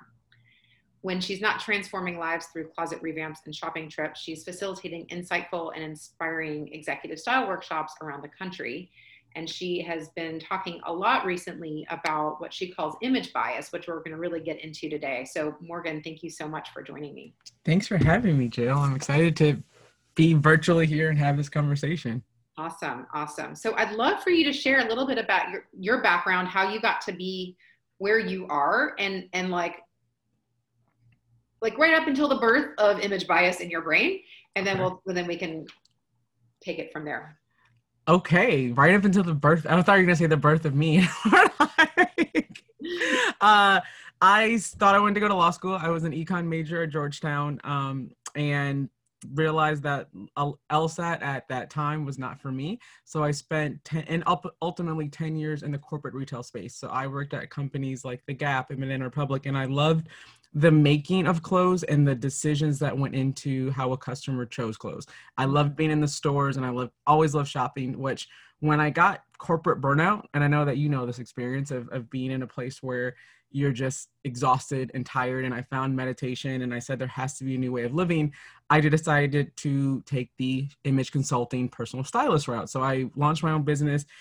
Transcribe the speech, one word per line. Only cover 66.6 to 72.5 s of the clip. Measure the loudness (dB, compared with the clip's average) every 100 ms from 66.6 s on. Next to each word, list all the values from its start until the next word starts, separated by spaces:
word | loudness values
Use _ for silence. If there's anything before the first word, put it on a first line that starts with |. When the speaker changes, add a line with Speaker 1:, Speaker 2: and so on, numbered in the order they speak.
| -4
Speaker 2:
I |
loved, | -4 -6 _ 2
always | 4 4 2
loved | -2
shopping, | -2 -4 -4 -6 -4
which | -6 -6 -10 -18 -20 -4
when | 0 2
I | 2
got | 4 2 2 _ _
corporate | -2 0 2 0
burnout, | 2 4 4 0 -2
and | 0
I | 2
know | 4 2
that | 0
you | 0
know | 0 -4
this | -8
experience | -12 -8 -4 -4 -4
of, | -6 -6
of | -10 -8
being | -6 -4
in | -4
a |
place | -6